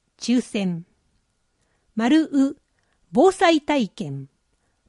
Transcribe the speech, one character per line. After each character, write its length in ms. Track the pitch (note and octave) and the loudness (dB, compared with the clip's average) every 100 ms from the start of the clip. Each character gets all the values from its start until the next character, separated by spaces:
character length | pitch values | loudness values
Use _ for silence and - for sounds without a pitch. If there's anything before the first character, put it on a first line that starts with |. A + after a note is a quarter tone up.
| _ _ | _ _
抽 240 | - B3 | -2 -2
選。 440 | - A3 F#3+ E3+ E3+ _ _ _ _ _ _ _ _ _ _ - | -2 -6 -4 -6 -12 _ _ _ _ _ _ _ _ _ _ -4
丸 280 | A#3 D#4 | 2 2
う、 340 | D4+ C#4 C4+ - _ _ _ _ _ | 2 0 -2 -2 _ _ _ _ _
防 200 | F#3 F4+ | 2 2
災 300 | F4+ F4+ E4 | 4 2 2
体 280 | - D4 G#3 | 0 -2 -2
験。 400 | - D#3 C#3 C3+ _ _ _ _ _ | -6 -10 -10 -14 _ _ _ _ _